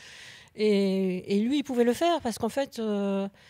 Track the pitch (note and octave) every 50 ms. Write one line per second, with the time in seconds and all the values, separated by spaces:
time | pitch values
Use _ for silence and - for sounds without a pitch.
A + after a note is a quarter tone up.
0 | - - - - - - - - - - - - G#3+ G#3+ G3+ G3 G3 F#3+ F#3+ F#3+
1 | F#3+ F#3 F3+ F3+ - - G3+ G3+ G#3+ A#3+ C#4+ D4 - - C4 A#3+ A#3 A#3+ A#3+ -
2 | E4+ E4+ E4+ D4 - A#3+ G#3 - A#3+ A3 - C#4 C#4 C#4 - - A3 G#3+ G#3 G3+
3 | G3+ G3 G3 G3 G3 G3 - - -